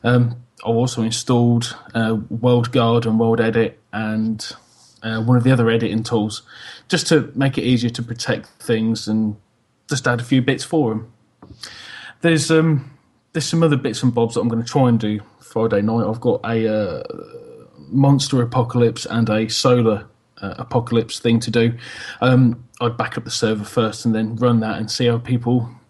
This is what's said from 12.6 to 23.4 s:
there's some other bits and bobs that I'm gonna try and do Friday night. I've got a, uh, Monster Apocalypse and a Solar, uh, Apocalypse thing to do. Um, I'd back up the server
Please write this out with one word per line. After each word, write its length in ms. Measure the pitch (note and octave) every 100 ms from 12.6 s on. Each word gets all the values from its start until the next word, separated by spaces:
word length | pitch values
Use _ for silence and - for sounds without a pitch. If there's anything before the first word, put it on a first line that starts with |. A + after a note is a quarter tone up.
| D#3+ D3 - - _ _ _
there's 120 | E3 C3+
some 160 | E3
other 160 | E3 C#3
bits 240 | B2 A2
and 100 | B2+
bobs 200 | A#2 A#2
that 80 | -
I'm 60 | A#2+
gonna 140 | A2+
try 260 | A#2 D3 B2+
and 100 | A2+
do 200 | G#2+ G#2+ - _
Friday 440 | - A2+ A2+ G#2
night. 240 | G#2+ A2+ G2+
I've 120 | A#2
got 220 | A#2+ -
a, 240 | A2 A#2 A2+
uh, 360 | G#2+ G2+ - - G1+ - - - - - - C#2
Monster 520 | B2+ C#3 C#3 - C3
Apocalypse 640 | A#2+ B2 A#2+ B2 A#2 - -
and 240 | A#2 A2
a 180 | G#2+ A2
Solar, 580 | - C3 B2 A2+ G2+ - _ _ -
uh, 140 | G2+ F2+
Apocalypse 640 | - B2 A#2 A#2 A#2 -
thing 200 | A#2+ A#2
to 100 | A2+
do. 220 | A#2 A#2 A#2 - - - -
Um, 440 | B2+ B2+ B2 - - _
I'd 160 | A#2+ A#2+
back 200 | A#2 -
up 60 |
the 80 | -
server 320 | -